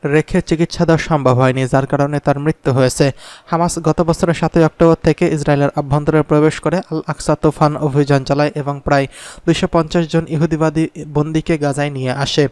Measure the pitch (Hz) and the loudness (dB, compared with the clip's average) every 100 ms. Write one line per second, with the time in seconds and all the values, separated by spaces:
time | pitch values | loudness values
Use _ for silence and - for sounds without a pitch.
0 | 151 147 156 185 - 160 170 - 170 160 | 2 0 2 -2 0 0 -2 0 2 2
1 | - 156 131 127 131 127 131 135 135 143 | 2 0 2 4 2 0 0 0 0 0
2 | 143 147 - 143 143 - - 131 131 - | 0 0 0 0 -2 -2 -2 2 2 2
3 | 143 - - - - 170 170 - 160 156 | 0 0 -14 -20 -6 -2 -2 -2 -6 -2
4 | 165 165 175 160 165 - 160 _ 165 160 | 0 0 0 0 0 2 2 _ 4 4
5 | - 151 175 160 143 143 143 - 143 147 | 2 0 0 0 0 0 0 -2 -2 -2
6 | 147 156 147 151 156 - - 170 - 160 | 0 0 2 2 2 0 -4 -4 -4 -8
7 | - 151 - 151 156 - 151 151 147 135 | -6 -8 -2 0 0 2 0 0 -2 0
8 | 139 139 131 139 147 151 139 143 135 143 | 2 0 0 0 0 -2 -6 -6 0 0
9 | 135 - - - - 165 - 170 160 180 | 0 -8 -20 -10 -2 0 0 0 0 -2
10 | 165 165 165 160 160 156 160 156 160 - | 0 -2 -2 -2 0 0 0 0 -4 -6
11 | 151 147 151 160 - 165 143 139 147 139 | -6 -4 -2 -2 -2 -2 -2 -2 -4 -4
12 | 131 127 135 - 143 | -6 -4 -4 0 -2